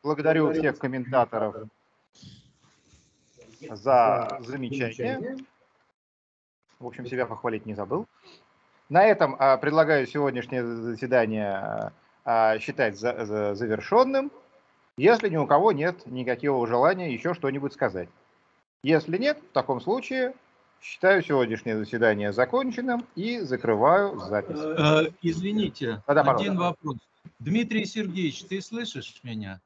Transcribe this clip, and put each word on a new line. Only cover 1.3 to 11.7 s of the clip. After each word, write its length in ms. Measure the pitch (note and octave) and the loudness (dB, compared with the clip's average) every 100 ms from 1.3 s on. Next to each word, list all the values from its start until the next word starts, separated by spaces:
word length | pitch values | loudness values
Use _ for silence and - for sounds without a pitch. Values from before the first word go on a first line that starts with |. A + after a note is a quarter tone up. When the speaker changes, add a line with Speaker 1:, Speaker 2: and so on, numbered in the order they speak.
| A2+ G#2+ A2 A2 _ _ _ _ _ - - _ _ _ _ _ _ _ _ _ _ - _ - | 0 -4 -6 -14 _ _ _ _ _ -20 -20 _ _ _ _ _ _ _ _ _ _ -20 _ -16
Speaker 1:
за 680 | G#2+ A#2 B2+ A2+ G2+ A2 - | -6 2 4 6 2 -2 -8
замечания. 800 | A#2+ C3+ B2 C#3 A#2+ A2+ A#2+ - A#3 C4+ C4+ _ _ _ _ _ _ _ _ _ _ _ _ _ | -10 -10 -8 -6 -6 -4 -6 -6 -8 -12 -16 _ _ _ _ _ _ _ _ _ _ _ _ _
В 60 | B2 | -16
общем, 180 | A#2 B2 | -14 -10
себя 200 | B2+ A#2+ | -6 -6
похвалить 400 | A2 A#2+ A2 A2 | -4 -6 -6 -8
не 100 | G#2 | -10
забыл. 320 | F#2+ D3+ A3+ _ - - _ _ _ _ _ | -4 -6 -6 _ -20 -20 _ _ _ _ _
На 160 | D#3 G#3+ | 4 6
этом, 300 | G3+ D3+ C3+ | 6 2 4
а, 180 | C3+ C3 | 4 4
предлагаю 500 | D3 D#3 D3+ D3+ B2 | 4 4 6 4 2
сегодняшнее 580 | D3+ C#3+ B2 B2 B2+ A#2+ | 0 -2 -2 -6 -4 -4
заседание, 1300 | A#2 A2+ A2+ C3 B2+ A2 A2 G#2 G2 G#2 | -6 -8 -6 2 2 2 0 -4 -4 -6